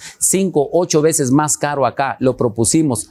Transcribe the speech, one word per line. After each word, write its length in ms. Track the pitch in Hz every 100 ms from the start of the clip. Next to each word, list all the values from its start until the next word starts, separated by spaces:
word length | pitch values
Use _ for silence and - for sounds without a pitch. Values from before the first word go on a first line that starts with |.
| - -
cinco, 500 | - 180 190 156 135
ocho 300 | 165 180 156
veces 280 | 156 147 131
más 260 | 139 151 -
caro 300 | 147 143 123
acá. 300 | - 135 107
Lo 180 | 127 123
propusimos, 720 | 123 107 113 160 156 117 -